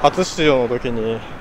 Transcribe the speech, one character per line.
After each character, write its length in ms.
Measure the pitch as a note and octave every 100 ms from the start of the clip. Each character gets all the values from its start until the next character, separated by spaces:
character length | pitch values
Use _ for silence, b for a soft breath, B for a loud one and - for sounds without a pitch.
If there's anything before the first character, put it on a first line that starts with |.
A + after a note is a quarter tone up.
初 220 | C#3+ F#3
出 220 | F3+ - D3+
場 140 | C3
の 100 | A#2+
時 220 | A#2+ B2
に 280 | A#2 A2 A2+ A2+ B